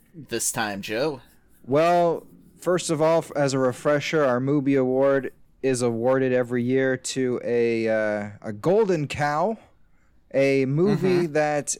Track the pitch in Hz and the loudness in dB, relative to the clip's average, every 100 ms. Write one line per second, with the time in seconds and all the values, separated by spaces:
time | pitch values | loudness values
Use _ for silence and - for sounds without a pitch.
0 | _ 165 - 117 - 127 107 98 101 110 | _ -20 -8 -4 -4 -4 -4 -6 -6 -4
1 | 156 131 - _ _ _ - 139 170 175 | -4 -6 -16 _ _ _ -2 2 4 4
2 | 170 143 - - - - 165 180 - 151 | 2 -2 -8 -20 -20 -8 -2 -2 0 0
3 | 160 165 156 - 139 135 127 120 151 147 | 2 2 0 -2 0 2 0 0 0 0
4 | - 160 139 123 135 147 135 139 127 131 | 0 0 2 2 0 0 2 0 2 2
5 | 139 139 123 - - - 135 123 123 113 | 2 2 -2 -14 -20 -6 -2 0 0 0
6 | 123 131 131 123 120 123 120 131 131 127 | 0 2 2 0 0 -2 0 0 0 -2
7 | - 131 127 123 107 120 117 113 110 110 | -4 -4 -2 -2 -2 0 2 0 0 0
8 | 107 104 104 104 - 107 156 202 208 170 | 0 -2 -6 -10 -12 -6 0 2 2 0
9 | 139 - 147 151 190 226 - _ _ _ | -2 -2 -2 0 -2 -4 -12 _ _ _
10 | _ _ _ 131 139 139 131 143 196 190 | _ _ _ 0 2 2 0 2 2 2
11 | 185 175 170 147 151 147 - | 2 0 0 0 0 -2 -4